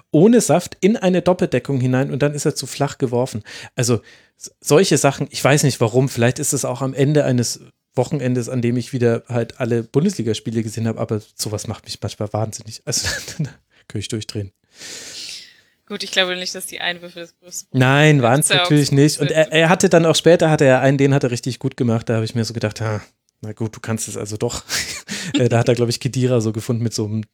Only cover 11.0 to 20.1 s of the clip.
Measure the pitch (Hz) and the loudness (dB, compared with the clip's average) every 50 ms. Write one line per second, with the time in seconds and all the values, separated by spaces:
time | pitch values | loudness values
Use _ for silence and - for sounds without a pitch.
11 | 113 - 113 104 - _ _ - - 110 104 98 - - 101 - - - - - | -4 -4 -4 -6 -6 _ _ -10 -8 -6 -6 -6 -8 -8 -10 -12 -12 -14 -12 -10
12 | - 101 - - 107 104 - 107 110 107 - - - 107 - - _ - 120 - | -8 -10 -6 -6 -8 -6 -4 -4 -4 -6 -8 -12 -16 -16 -18 -14 _ -6 -6 -4
13 | - - - - - - - - 151 120 - _ _ _ _ _ _ - - 107 | -4 -4 -6 -6 -10 -12 -8 -8 -8 -8 -8 _ _ _ _ _ _ -10 -10 -10
14 | 95 - - 107 104 - - 110 101 95 - _ _ _ _ - - - - - | -8 -6 -8 -8 -8 -8 -8 -8 -10 -10 -12 _ _ _ _ -20 -18 -16 -16 -16
15 | - - - - - - - - - - - _ _ _ _ _ _ _ 208 196 | -16 -16 -16 -16 -14 -14 -16 -16 -18 -20 -20 _ _ _ _ _ _ _ -10 -10
16 | 202 196 - 196 190 180 180 180 185 180 - 185 - - - - - 175 175 175 | -10 -4 -2 0 0 0 -2 -6 -6 -8 -10 -10 -12 -14 -12 -8 -8 -8 -8 -8
17 | 175 175 175 170 170 - _ _ _ 180 - - - _ - 127 123 131 135 143 | -12 -16 -16 -16 -16 -18 _ _ _ -16 -16 -16 -14 _ 0 2 4 4 6 6
18 | 151 156 151 139 120 113 123 151 156 - 196 180 175 175 151 147 143 - 143 139 | 6 6 6 6 6 4 4 4 2 2 2 2 2 4 4 4 4 4 4 4
19 | 143 156 - - 151 160 160 156 156 151 156 160 165 160 185 180 208 180 175 165 | 4 4 4 0 -2 0 2 2 0 2 2 2 4 4 4 4 4 4 6 6
20 | 165 160 | 6 4